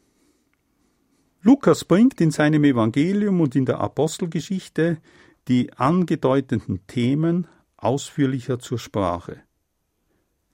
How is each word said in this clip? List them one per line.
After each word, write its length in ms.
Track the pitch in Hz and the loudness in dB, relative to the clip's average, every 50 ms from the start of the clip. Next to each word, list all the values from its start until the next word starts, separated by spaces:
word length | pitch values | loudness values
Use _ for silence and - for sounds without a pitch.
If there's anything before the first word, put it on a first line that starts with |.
| _ _ _ _ _ _ _ _ _ _ _ _ _ _ _ _ _ _ _ _ _ _ _ _ _ _ _ _ - | _ _ _ _ _ _ _ _ _ _ _ _ _ _ _ _ _ _ _ _ _ _ _ _ _ _ _ _ 2
Lukas 420 | 214 277 - - 180 156 - - | 4 4 4 4 4 2 2 2
bringt 340 | - 165 196 240 269 - - | 2 4 4 4 4 4 2
in 120 | 175 156 | 0 0
seinem 320 | 147 - 151 151 156 151 147 | 2 2 2 2 2 4 4
Evangelium 760 | 143 127 120 110 113 107 139 151 185 196 208 208 202 190 175 | 4 4 2 0 0 0 0 0 0 0 0 0 0 0 0
und 160 | 160 131 - | 0 0 0
in 100 | 139 131 | 0 0
der 140 | 120 - - | 0 -2 -2
Apostelgeschichte 1160 | 98 101 - - 147 160 - - 190 165 160 165 - - 196 185 - - - 156 160 170 165 160 - _ _ _ _ _ _ _ _ | -4 -4 -2 -2 -2 -2 -4 -6 -8 -6 -6 -8 -6 -6 -8 -10 -10 -8 -4 -2 -2 -2 -2 -4 -8 _ _ _ _ _ _ _ _
die 240 | - 127 123 - - - | 0 0 0 0 -2 -4
angedeuteten 1120 | - 123 143 175 185 175 160 165 - - 131 131 139 131 - 123 104 - - 98 - - | -2 0 0 2 0 0 -2 -2 -2 0 0 0 0 -2 -2 -4 -6 -4 -6 -8 -8 -10
Themen 600 | - - 123 120 123 139 156 160 165 170 180 170 - _ _ _ _ _ | -8 -4 -2 -2 0 0 0 0 0 -2 -2 -4 -6 _ _ _ _ _
ausführlicher 840 | _ - 110 131 143 - - - 147 139 131 135 131 - - 127 123 | _ -4 -2 -2 -4 -6 -8 -4 -4 -2 -2 -2 -4 -6 -6 -8 -8
zur 200 | - - 127 117 | -8 -8 -10 -10
Sprache. 600 | - - - 110 95 87 87 87 - - - - - _ _ _ _ _ _ _ _ _ _ _ _ _ _ _ _ _ _ _ _ _ | -8 -8 -4 -4 -2 -2 -4 -6 -8 -12 -18 -18 -20 _ _ _ _ _ _ _ _ _ _ _ _ _ _ _ _ _ _ _ _ _